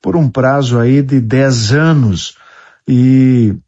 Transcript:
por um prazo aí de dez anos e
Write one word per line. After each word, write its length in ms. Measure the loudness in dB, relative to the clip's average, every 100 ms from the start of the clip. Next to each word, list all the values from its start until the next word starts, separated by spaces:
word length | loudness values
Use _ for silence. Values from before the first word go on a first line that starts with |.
por 140 | -4 -2
um 140 | -2
prazo 500 | 0 0 0 -2 0
aí 220 | 0 0
de 180 | 0 -2
dez 540 | -2 0 0 0 0
anos 640 | 0 2 2 0 -2 -8 -18 -20 -20 -20 _ -2
e 720 | 0 2 2 2 2 0 -2